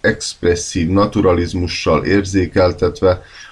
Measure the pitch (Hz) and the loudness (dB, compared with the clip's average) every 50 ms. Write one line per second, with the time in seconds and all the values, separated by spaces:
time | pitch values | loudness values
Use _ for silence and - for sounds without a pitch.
0 | - - - - - - - - - 87 87 87 - - - 90 82 82 95 98 | -2 -2 -2 -2 -6 -10 -8 -4 -2 0 0 0 -4 -6 -4 -4 -2 0 2 2
1 | 101 107 - 104 98 95 90 87 87 80 87 92 87 87 - - - - 80 73 | 0 0 0 0 2 2 2 2 0 -2 -2 -4 -4 -4 -4 -4 -2 0 0 0
2 | - 76 95 101 98 92 98 95 90 82 - 101 92 90 87 - - - 143 - | 2 2 2 0 0 0 0 0 0 0 2 2 2 2 2 0 -2 -2 0 2
3 | - 92 90 90 - - - - - - | 2 2 2 2 -2 -12 -20 -20 -20 -20